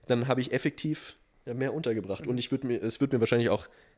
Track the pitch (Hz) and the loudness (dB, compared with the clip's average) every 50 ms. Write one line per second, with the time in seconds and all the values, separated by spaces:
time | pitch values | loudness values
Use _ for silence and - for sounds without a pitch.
0 | _ - 123 120 120 135 127 131 123 131 - - - 151 - - - 156 151 - | _ 0 2 2 2 2 2 2 2 0 -2 0 0 -2 -2 -2 -4 -4 -4 -4
1 | - - - _ _ _ _ _ _ 120 120 127 131 135 107 156 165 120 113 110 | -8 -14 -18 _ _ _ _ _ _ -8 -4 -4 -2 -2 -2 -2 -2 0 0 0
2 | 92 95 95 - - - 127 123 117 - 139 131 139 123 120 110 107 113 - - | -2 -4 -6 -4 -4 -2 -2 -2 -2 -2 -2 -2 0 -2 -2 0 0 -2 0 0
3 | 139 131 139 120 113 - 123 120 117 110 98 104 - - - - - _ _ | 0 2 4 2 4 4 4 4 4 4 2 0 -2 -8 -20 -20 -20 _ _